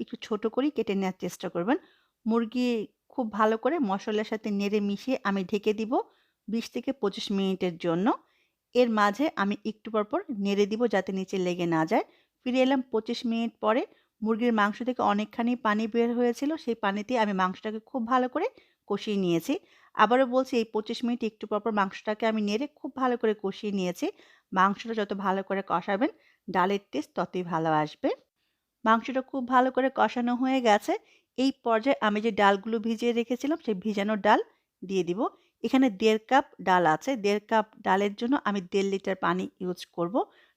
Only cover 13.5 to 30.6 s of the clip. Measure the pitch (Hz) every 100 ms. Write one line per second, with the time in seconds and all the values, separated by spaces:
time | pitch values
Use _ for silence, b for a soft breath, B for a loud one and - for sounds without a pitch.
13.5 | - 214 233 370 b b - 214 220 240
14.5 | 226 208 202 240 254 214 202 214 - 233
15.5 | 240 220 208 220 233 233 240 240 233 285
16.5 | 320 - 226 202 202 208 247 214 190 185
17.5 | 190 220 214 - 262 226 254 247 294 440
18.5 | - b b - 202 - 202 185 165 165
19.5 | 320 b b b - 214 247 254 254 262
20.5 | 240 226 220 214 233 233 240 220 - 214
21.5 | 208 226 208 190 - - 214 226 220 208
22.5 | 208 285 _ 285 262 262 240 220 214 190
23.5 | - 208 196 180 175 330 - b b b
24.5 | 190 190 202 233 220 202 196 196 190 190
25.5 | 196 190 170 180 202 294 - b b b
26.5 | 185 180 202 - 269 302 - 175 185 175
27.5 | 170 160 156 151 - 285 523 _ _ _
28.5 | _ _ _ 226 226 220 262 254 269 247
29.5 | 254 262 254 262 254 214 - 240 247 262
30.5 | 262